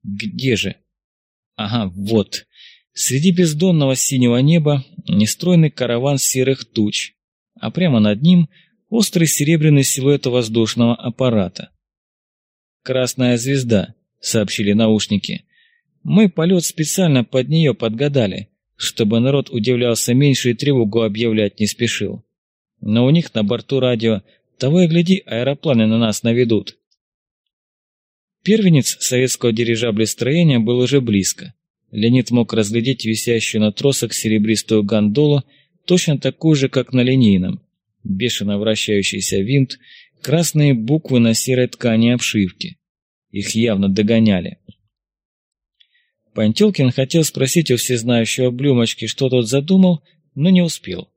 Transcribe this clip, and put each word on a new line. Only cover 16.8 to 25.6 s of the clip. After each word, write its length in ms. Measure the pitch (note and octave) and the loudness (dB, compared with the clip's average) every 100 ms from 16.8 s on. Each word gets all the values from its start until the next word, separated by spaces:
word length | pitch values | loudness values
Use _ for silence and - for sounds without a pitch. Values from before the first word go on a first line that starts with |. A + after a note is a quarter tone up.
| D#3 - F3 C3 | -4 0 2 2
под 240 | A2 C3 C3 | 0 -2 0
нее 260 | D#3+ D3+ | 2 2
подгадали, 760 | A2 A#2 A2+ D3 C#3+ G#2 F#2+ G#2+ _ _ _ | 0 -4 -2 0 0 -2 -4 -14 _ _ _
чтобы 420 | - - G#2+ A#2 | -10 -2 0 2
народ 320 | B2+ C#3+ C3 | 2 0 -2
удивлялся 640 | A#2 A2+ B2 A#2+ A2+ - | -4 0 0 0 -2 0
меньше 360 | B2 C#3+ B2+ B2 | 2 2 2 0
и 40 | |
тревогу 480 | A2+ C#3 C3+ G#2+ A2+ | -2 0 0 0 0
объявлять 560 | A2 G#2 A#2 A2 G#2 - | -2 -2 0 0 -2 -2
не 80 | G#2 | -4
спешил. 580 | - A#2 - G2+ - _ _ _ _ _ _ | -2 -4 -4 -8 -10 _ _ _ _ _ _
Но 240 | - A2+ | -2 2
у 60 | B2+ | 4
них 240 | E3+ - | 2 0
на 80 | A2+ | -4
борту 380 | G#2 A#2 - C3+ | -2 -4 -4 -2
радио, 420 | B2+ A#2+ A2+ G#2 _ _ _ _ | 0 0 -2 -2 _ _ _ _
того 240 | C3 E3+ | 0 2
и 40 | F3 | 2
гляди, 360 | E3+ F3 F#3+ - | 2 2 0 0
аэропланы 600 | A2+ B2+ C#3+ | -4 -4 -4